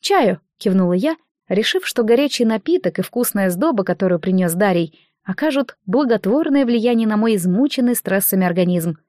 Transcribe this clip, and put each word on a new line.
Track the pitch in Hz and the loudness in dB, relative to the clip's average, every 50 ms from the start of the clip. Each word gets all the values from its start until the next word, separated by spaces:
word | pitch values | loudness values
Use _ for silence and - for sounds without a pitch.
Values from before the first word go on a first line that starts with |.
«Чаю?» | - - 403 381 285 202 180 160 _ _ _ _ | -2 0 2 2 2 2 0 -2 _ _ _ _
кивнула | - 214 185 190 185 175 180 | -2 0 2 2 2 2 0
я, | 185 202 302 320 - _ _ _ _ _ _ | 0 0 -2 -4 -4 _ _ _ _ _ _
решив, | - 190 220 - - 370 370 | -2 -2 -2 0 -2 -4 -4
что | - - - 233 | -4 -2 -2 2
горячий | 214 233 240 285 285 - - 247 | 2 4 2 2 0 0 0 0
напиток | 226 220 220 _ - 339 370 370 185 156 - | 0 0 -2 _ -2 -2 0 -2 -2 -4 -4
и | 185 | -6
вкусная | - - 240 247 233 - 208 196 185 | -6 -4 -4 -4 -2 -2 -2 -2 0
сдоба, | 175 175 240 320 311 208 190 | 0 0 0 0 0 -2 -2
которую | - 175 - - 185 180 170 | -2 -2 -2 0 0 0 0
принёс | - 190 185 185 185 175 165 | 0 0 0 2 0 0 0
Дарий, | 175 214 202 185 170 170 156 _ _ _ _ _ _ _ | 0 0 2 2 0 -2 -2 _ _ _ _ _ _ _
окажут | - 190 - 285 311 277 277 277 - - _ _ | -10 -6 -4 -2 -2 0 0 -2 -4 -8 _ _
благотворное | 196 185 254 302 254 226 208 - 190 220 294 320 311 277 285 277 | -2 0 0 2 2 0 0 0 0 0 0 0 2 2 0 2
влияние | 233 240 233 214 240 240 226 226 | 2 0 0 2 2 2 2 0
на | 214 214 | 0 0
мой | 208 220 226 220 | 0 2 2 0
измученный | 202 170 185 175 202 269 294 - - 247 240 247 | 0 0 0 0 2 0 0 0 0 0 0 0
стрессами | - - - 185 196 196 - - 190 185 | -2 -2 -2 -2 0 0 0 0 0 0
организм. | 175 175 175 180 175 180 175 160 170 160 - _ | 0 0 0 0 0 0 0 -2 -4 -6 -8 _